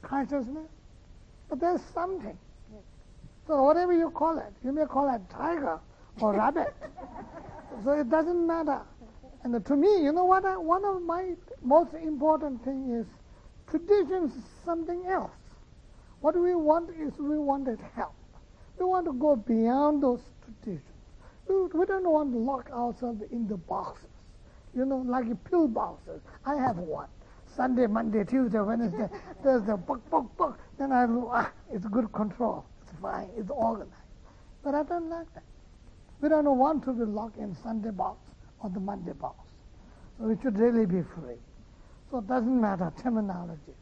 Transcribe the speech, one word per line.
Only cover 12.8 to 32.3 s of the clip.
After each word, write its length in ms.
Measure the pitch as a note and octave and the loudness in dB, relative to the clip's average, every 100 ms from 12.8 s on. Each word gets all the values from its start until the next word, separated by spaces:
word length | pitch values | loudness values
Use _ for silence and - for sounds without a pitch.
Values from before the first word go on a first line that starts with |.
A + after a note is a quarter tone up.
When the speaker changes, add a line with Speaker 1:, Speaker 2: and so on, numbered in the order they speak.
| C4+ | -4
Speaker 1:
is 120 | A#3 A3 - - - - - - | -4 -6 -12 -20 -20 -20 -20 -6
tradition 560 | D#4 E4+ G#4 D4 F#4 D#4 | -4 4 4 4 0 -2
is 60 | C4+ - - | -4 -16 -12
something 420 | E4+ E4 D#4+ F4 F4+ | -6 -4 -4 -6 -2
else. 240 | F#4+ G#3+ - - - - - - - - - | -2 -4 -12 -20 -20 -20 -20 -20 -20 -20 -2
What 140 | D4 F4 | 0 2
we 160 | F4 F4+ | 2 2
want 340 | D4+ D#4+ E4+ E4 | 4 2 0 -8
is 120 | D4+ - | -8 -6
we 180 | C#4+ D4+ | -2 -2
wanted 420 | C#4+ C#4 C4+ A3 - - | 0 0 -2 -6 -8 -8
help. 200 | F#3 - - - - - - - | -8 -8 -20 -20 -20 -20 -20 -2
We 60 | F#4 | 0
want 200 | F#4 E4+ | 2 0
to 60 | |
go 220 | B3+ D4+ C4+ | 0 4 2
beyond 680 | G3+ A3+ A3+ C4 D4 D4+ | 2 2 4 4 4 4
those 180 | C#4 B3 - - | 2 0 -6 -20
traditions. 380 | - A3 - E3 - - - - - - - | -20 -14 -10 -10 -12 -20 -20 -20 -20 -20 0
We, 180 | F#4+ F4+ | 0 2
we 180 | D#4+ F#4 | 0 0
don't 240 | F#4+ F4+ | 2 2
want 220 | D4+ D4 | 2 2
to 60 | A#3+ | 0
lock 300 | A#3+ C4+ A#3+ | -2 -2 -6
ourselves 500 | B3+ A#3+ - B3 A3 - | -4 -4 -4 -6 -6 -8
in 160 | A#3+ G#3+ | -6 -4
the 100 | G3+ | -6
boxes, 500 | - F#3+ F3 - - - - - - - - B3+ | -6 -6 -6 -12 -20 -20 -20 -20 -20 -20 -10 -4
you 100 | C4+ | -2
know, 120 | C4+ B3+ | -2 -2
like 200 | B3+ A#3 A#3+ | -2 -2 -6
pill 240 | - F4 D4+ | 0 2 4
boxes. 540 | A3 C4+ - - D#3+ - - C4 | 2 -4 -8 -16 -16 -16 -12 -4
I 100 | C#4+ | 0
have 220 | B3+ F3 | 0 -2
one. 300 | F3 C#3+ - - - - - | -6 -8 -8 -18 -20 -20 -16
Sunday, 420 | - C4 B3 A#3 | -2 0 4 4
Monday, 360 | G#3+ A#3 G#3+ | 2 0 0
Tuesday, 360 | G3 C4 B3 G#3+ | 2 2 2 2
Wednesday, 500 | G3+ A#3 A#3 G4+ G#3+ G4+ - | 0 0 -2 -2 -6 -6 -14
<laughs> 180 | - | 0
Thursday, 320 | C#4 B3+ G3+ G#3 | 2 4 2 -4
book, 340 | E3 B3+ - | -2 -6 0
book, 260 | D#4+ A#3 - | -2 -2 -2
book. 220 | D#4 - - - | -2 -2 -18 -6
Then 140 | C#4 | 2
I 140 | B3+ B3 | 4 4
look, 240 | A#3 A#3 | 2 0
ah, 200 | A#3+ - - - | -2 -2 -8 -10
it's 140 | A3+ G#3+ | -8 -2
good 260 | G#3 A3+ | 0 0
control. 520 | - G#3+ | -2 -4